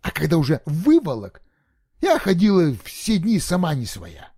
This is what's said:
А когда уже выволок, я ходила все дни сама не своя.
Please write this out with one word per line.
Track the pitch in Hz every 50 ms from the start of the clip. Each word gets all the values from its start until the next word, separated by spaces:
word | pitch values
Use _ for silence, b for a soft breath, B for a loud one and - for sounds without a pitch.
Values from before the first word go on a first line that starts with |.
А | _ -
когда | - - 156 151 165
уже | 165 147 123 156 - _
выволок, | - 147 160 185 285 311 330 269 165 131 110 101 95 _ - _ _ _ _ _ _ _ _ _ _ _ _
я | - 392 330 320
ходила | - 196 190 170 196 208 202 185 170 151 131 101 -
все | - - - - - 220
дни | 196 160 220 226 185
сама | - - 180 180 180 160 151
не | 135 120
своя. | 104 - - 85 85 78 - - - _